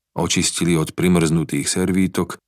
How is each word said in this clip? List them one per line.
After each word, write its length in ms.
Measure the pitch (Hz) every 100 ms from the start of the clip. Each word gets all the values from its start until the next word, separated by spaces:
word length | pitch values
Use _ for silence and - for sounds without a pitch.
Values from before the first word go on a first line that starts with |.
| _
očistili 640 | - 85 92 85 - 85 82
od 160 | 78
primrznutých 720 | - 90 90 82 82 76 71 71
servítok 720 | 95 92 92 92 92 85 -